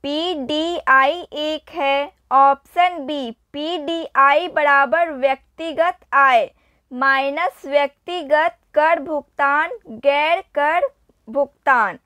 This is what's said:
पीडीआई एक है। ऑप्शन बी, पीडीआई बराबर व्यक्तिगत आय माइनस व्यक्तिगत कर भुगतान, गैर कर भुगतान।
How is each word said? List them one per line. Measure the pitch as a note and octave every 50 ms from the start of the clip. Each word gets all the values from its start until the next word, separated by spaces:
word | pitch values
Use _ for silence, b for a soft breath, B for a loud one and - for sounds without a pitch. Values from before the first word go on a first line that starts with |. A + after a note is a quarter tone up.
| -
पीडीआई | C#4 C#4+ D4+ E4 F4+ F4+ D4+ C4 A#3+ D4+ D4+ D#4 E4+ F4 E4+ - - C4 C4+ C4+ C#4 D#4+ F4+ F4+
एक | - - D4 D4+ D4+ D#4 D4+ _ -
है। | D#4 E4 C#4+ C#4 C#4 C#4 C#4+ E4+ _ _ _ _ -
ऑप्शन | C4+ C4+ C#4 C#4 C4+ _ _ _ F4 F4 F4+ F4+ E4
बी, | C#4 B3+ D4+ C#4+ C4 A3+ A#3 _ _ _ -
पीडीआई | C#4+ D4 D#4+ F4 F4 D4 D4 E4 E4 D#4+ - _ C4+ C4+ C#4 C#4+ D4+ F4 F4+
बराबर | - D#4 D4+ C#4+ C#4+ C#4 C#4 C4+ B3+ E4 E4+ E4 D4+
व्यक्तिगत | C4 B3+ C4+ C4+ C4+ _ _ _ _ D#4+ E4 D4 C4 E4 F4 F4+ _ _ _ -
आय | C4+ C#4 C4+ B3+ A#3 G3+ - _ _ _ _ _ _ _ _ C4
माइनस | B3 C4 C4+ C4+ C4+ C4+ C#4 C#4 D#4 F4 F#4 F4+ - -
व्यक्तिगत | C4+ C#4 D4 C#4+ C#4 _ _ _ - F4 F4+ D#4+ C4 D4 D4+ D#4 F4 E4+ _ _ _ _
कर | - D4+ D#4+ E4+ E4+
भुगतान, | C#4 E4+ D#4 D4 C4 _ _ _ C#4+ C#4 C#4+ D4 D#4 E4+ B4+ A4 _ F4+
गैर | A3+ G#3+ - C#4 C#4 C#4+ D4+ D#4 E4+ F#4 F#4 _ _
कर | D4 C#4+ D4 D#4+ F4+ F4+ C5 _ _ _ _ _ _ _ -
भुगतान। | A3 C#4 C#4+ C#4 _ _ _ C#4 C4 B3 A3 G3 E3+ - _